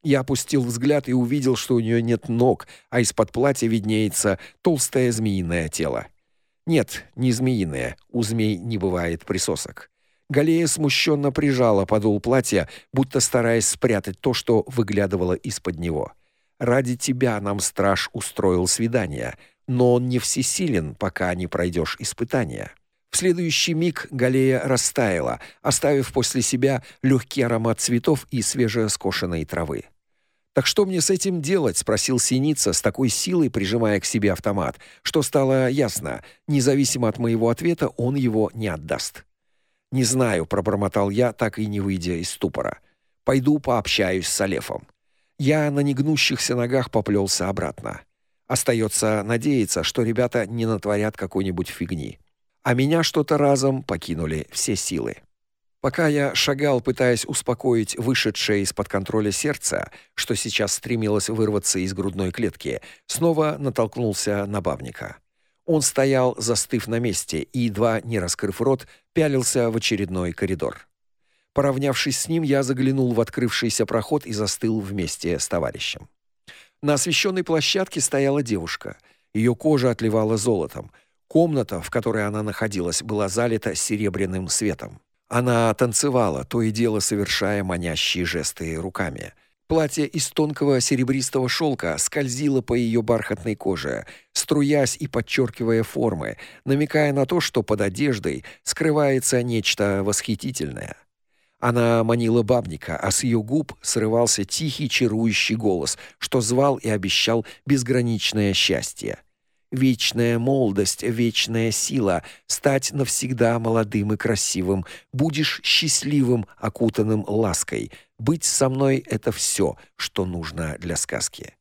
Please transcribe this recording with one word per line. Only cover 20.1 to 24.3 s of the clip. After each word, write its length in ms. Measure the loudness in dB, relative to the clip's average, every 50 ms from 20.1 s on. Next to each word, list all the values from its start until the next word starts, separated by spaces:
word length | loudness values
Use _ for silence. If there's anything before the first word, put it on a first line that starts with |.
| -2 -2
всесилен, 760 | -2 -2 -2 -2 -2 -2 -2 -2 0 0 0 0 -2 -4 -6
пока 400 | -4 -4 -4 -2 -2 -2 -2 -2
не 140 | -2 -4 -4
пройдёшь 480 | -2 -2 -2 0 0 -2 -2 -2 -4 -8
испытания». 720 | -8 -8 -6 -6 -6 -2 -2 -2 -2 -2 -6 -10 -10 -12 -14 _ _ _ _ _ _ _
В 60 | -4
следующий 580 | 0 2 2 2 2 0 0 0 0 0 0 0
миг 320 | 0 0 0 -2 -4 -10 -8 -2
Галея 500 | 2 2 4